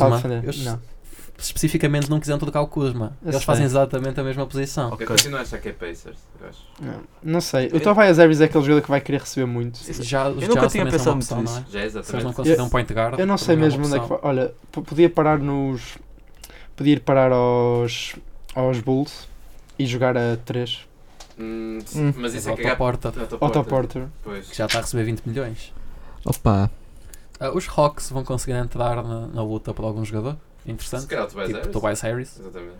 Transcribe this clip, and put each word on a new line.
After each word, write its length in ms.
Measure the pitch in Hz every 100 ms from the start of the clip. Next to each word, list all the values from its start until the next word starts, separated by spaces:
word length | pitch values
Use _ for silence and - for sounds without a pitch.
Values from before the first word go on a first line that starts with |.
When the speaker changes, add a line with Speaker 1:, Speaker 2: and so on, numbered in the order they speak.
| 131
Speaker 1:
sabe 60 | 120
defender. 260 | 127 117
Speaker 2:
Eu 60 | 113
es-, 160 | 139 127
Speaker 1:
Não. 140 | 113 - - - - - -
Speaker 2:
especificamente 720 | - - 156 165 147 147 143
não 100 | 151
quiseram 180 | 151 147
trocar 220 | 147 147
o 60 | 147
Kuzma. 500 | 160 135 120 107 -
Speaker 1:
Eu 80 | 165
Speaker 2:
Eles 80 | 135
Speaker 1:
sei. 80 | -
Speaker 2:
fazem 180 | 117 139
exatamente 540 | 135 139 131 135 131
a 40 |
mesma 220 | 135 131 135
posição. 420 | 139 135 - 120
Speaker 3:
Ok, 180 | 107 113
Speaker 4:
Ok. 20 |
Speaker 3:
continuo 320 | 110 147 139
a 20 |
achar 140 | 117 113
que 100 | 107
é 20 |
Pacers, 460 | - 87 85 - - - -
eu 80 | 92
acho. 100 | - - -
Speaker 1:
Não, 200 | 135 110 - -
não 160 | 160 170
sei. 260 | - 135 127
O 80 | -
Speaker 3:
Eu 20 |
Speaker 1:
Tobias 380 | 208 208 202 165
Harris 240 | 165 151
é 40 | 156
aquele 180 | 156
jogador 180 | 139 147
que 80 | -
vai 100 | 139
querer 220 | - 139
receber 240 | - 135 123
muito. 340 | 120 120 120 - 127
Speaker 2:
Já, 240 | 120 135 135
os 140 | 131
Speaker 4:
Eu 80 | 180
nunca 120 | 240
Speaker 2:
Jazz 100 | 240
Speaker 4:
tinha 100 | 208 185
Speaker 2:
também 140 | 160
são 0 |
Speaker 4:
pensado 120 | 156
Speaker 2:
uma 40 | 139
Speaker 4:
muito 60 |
Speaker 2:
opção, 180 | 120 117
Speaker 4:
nisso. 120 | 113 120 127
Speaker 2:
não 60 | 101
é? 40 |
Speaker 3:
Já, 60 | 107
Speaker 2:
Se 60 | 107
eles 0 |
não 60 |
Speaker 3:
exatamente. 340 | - 120 123 120
Speaker 2:
conseguirem 240 | 147 160
Speaker 1:
Eu, 60 | 123
Speaker 2:
um 40 |
point 240 | 123 113
guard, 260 | 110 113 131
Speaker 1:
eu 80 | 190
não 100 | 196
sei 180 | - 160
Speaker 2:
também 140 | 156
é 20 |
uma 40 | 135
Speaker 1:
mesmo 80 | 147
onde 100 | 139
é 40 | 117
que 60 |
Speaker 2:
opção. 60 | - 147
Speaker 1:
vai. 100 | 131
Olha, 100 | 127 - -
p-, 120 | 160
podia 280 | 147 151 170
parar 300 | 165 151 151
nos... 580 | 143 143 135 127 - - - - - - - - - -
Podia 180 | 143
ir 60 | 139
parar 320 | - 135 131
aos, 840 | 123 123 123 120 120 120 - - - - - -
aos 260 | 131 131 123
Bulls 480 | 131 131 143 - - - - - - -
e 60 | 135
jogar 320 | 120 127 127
a 180 | 120 120
três. 440 | - 123 120 - - - - - - -
Speaker 3:
Hum, 400 | 113 113 113 110 107 147
Speaker 4:
Hum. 180 | 147 131
Speaker 3:
mas 160 | 120
isso 160 | 120 107
é 20 |
Speaker 2:
Otto 100 | 113
Speaker 3:
cagar 140 | 131 123
Speaker 2:
Porter. 320 | 127 123 117
Speaker 3:
Otto 100 | 113
Speaker 1:
Otto 160 | 113 117
Speaker 3:
Porter. 260 | 147 147
Speaker 1:
Porter. 400 | 117 131 120 - 135 -
Speaker 3:
Pois. 260 | 107 98 -
Speaker 2:
Que 80 | -
já 80 | 107
está 140 | 117
a 20 |
receber 220 | 113 123 110
vinte 160 | 113 117
milhões. 460 | 117 120 117 - - - - - - -
Speaker 4:
Opa. 440 | - 120 98 101 - - - - - - -
Speaker 2:
Ah, 120 | 135
os 160 | 165 180
Hawks 400 | - 147 - -
vão 120 | 131
conseguir 340 | 127 127 - 123
entrar 440 | 123 120 120 120
na, 260 | 117 113 120
na 140 | 117
luta 300 | 107 110 117
por 120 | - 110
algum 180 | 107
jogador 320 | 104 110 123 151 - - -
interessante? 360 | 110 - 123
Speaker 3:
Se 40 | 143
calhar 160 | 135 101
o 40 |
Tobias 180 | 98 95
Speaker 2:
Tipo 120 | 104
Speaker 3:
Harris. 120 | 147
Speaker 2:
Tobias 300 | 120 107 107
Harris. 380 | 113 120 - -
Speaker 3:
Exatamente. 340 | 95 90 87